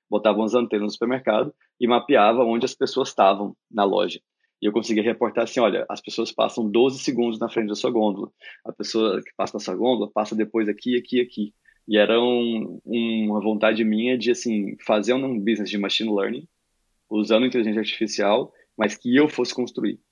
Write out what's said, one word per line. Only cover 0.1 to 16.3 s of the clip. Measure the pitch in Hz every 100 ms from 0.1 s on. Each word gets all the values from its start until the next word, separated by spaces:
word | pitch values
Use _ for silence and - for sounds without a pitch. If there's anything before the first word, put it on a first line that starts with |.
| 107 107 101
umas | 110
antenas | 120 117 110
no | 104
supermercado | - 117 135 120 107 143 - _ _
e | 117
mapeava | 120 - 131 104 120
onde | 117 113
as | 123 -
pessoas | 127 135 135
estavam | - 98 98 101 - _
na | 107
loja. | 101 95 95 - _ _ _ _
E | 107
eu |
conseguia | 110 107 110
reportar | 110 110 117 120
assim, | 107 -
"Olha, | 110 95 -
as | 104
pessoas | - - 113
passam | - 110 - 107
doze | 110 131 135
segundos | - 120 120 110
na | 113
frente | 117 104
da |
sua | 104 127
gôndola. | 117 107 98 95 _ - -
A | 113
pessoa | - 104 113 110 95
que | - -
passa | 95
na | 104
sua | -
gôndola | 92 117 120 104
passa | - 107 110
depois | 107 113 104
aqui, | 104 127 123
aqui, | 123 123
aqui." | 120 - 104 - _ _ -
E | 104
era | 104 113
um, | 120 123 117 113 87 87 -
um, | 117 117 113 107
uma | 104
vontade | 104 104 110 110
minha | 113 107 120 127
de, | 117
assim, | 117 120 107 98 - -
fazer | 107 101
um | 131 135 117
business | 101 107 95
de | 104
machine | 98 - 113
learning, | 104 101